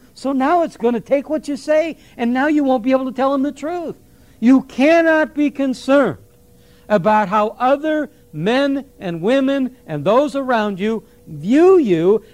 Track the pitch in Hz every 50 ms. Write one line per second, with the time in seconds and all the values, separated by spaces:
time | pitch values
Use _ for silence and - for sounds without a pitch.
0 | _ _ _ - - 262 277 262 262 285 349 349 330 240 - - 214 226 214 220
1 | - - 254 285 - - 294 262 - - 285 240 - 302 302 311 330 330 277 -
2 | - - - - 240 233 247 254 277 311 302 302 285 262 254 254 202 262 262 262
3 | 269 262 - - 269 269 277 277 262 294 277 - 277 311 349 359 330 269 - -
4 | _ _ _ _ _ - _ _ 220 240 269 262 - - - - 262 302 330 339
5 | 330 330 320 311 311 - - 294 294 285 285 - 269 269 254 - - - 269 285
6 | 262 190 123 - - _ _ _ _ _ _ _ _ _ _ _ _ - 208 208
7 | 160 214 214 214 214 175 208 214 214 220 214 - 240 254 285 285 294 311 311 302
8 | 285 - - _ _ _ - 151 160 202 240 262 285 277 277 277 - - _ -
9 | 202 185 170 165 165 214 262 277 262 269 277 277 262 247 - - - - 156 147
10 | 139 180 214 262 294 277 208 277 269 254 247 226 214 208 202 170 196 214 226 208
11 | - - _ _ _ - 156 143 147 190 254 302 349 370 381 359 294 208 175 160
12 | 165 185 214 208 - -